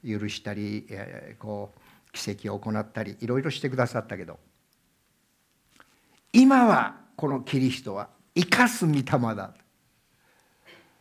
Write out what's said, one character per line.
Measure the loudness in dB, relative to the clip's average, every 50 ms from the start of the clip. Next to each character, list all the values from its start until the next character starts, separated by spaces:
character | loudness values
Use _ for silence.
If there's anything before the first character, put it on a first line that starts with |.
| -10
許 | -8 -6 -6 -6
し | -8 -8 -10 -10
た | -10 -8
り、 | -8 -8 -8 -8 -10 -12 -12
え | -14 -14 -14 -14 -16 -18 -18 -20 -20 -16
ー、 |
こ | -12 -12 -10 -10 -12 -14 _
う、 | _ _ _ _ _ _ _
奇 | -14 -10 -8 -8
跡 | -8 -8 -8 -8 -8
を | -6
行 | -6 -4
っ | -4 -4 -4 -6
た | -8 -10 -8
り、 | -10 -10 -8
い | -6
ろ | -4 -2 -2
い |
ろ | -2 -4
し | -6 -6
て | -6 -4
く | 0
だ | 0 -2
さ | 0 -2 -6
っ | -8
た | -8 -10
け | -14 -14
ど、 | -14 -18 -20 _ _ _ _ _ _ _ _ _ _ _ _ _ _ _ _ _ _ _ _ _ _ _ _ _ _ _ -20 -20 _ _ _ _ _ _ _ _ _ 8
今 | 8 8 10 8 8 8
は | 6 6 4 2 0 -4 -12 -20 _ _
こ | -4 -4 -2
の | -2 -4
キ | -4 -2 0 2
リ | 2 2
ス | 0 -2 -8
ト | -10 -10
は | -10 -10 -12 _ _ _ _ -2
生 | 0 0 2
か | 4 4 4
す | 4 2 0 0
御 | 2 2
霊 | 0 0
だ。 | 0 0 0 0 0 -2 -4 -8 -12 -14 -20 _ _ _ _ _ _ _ _ _ _ _ _ _ _ _ _ _ _ _ _ _ -20 -20 -20 _ _ _ _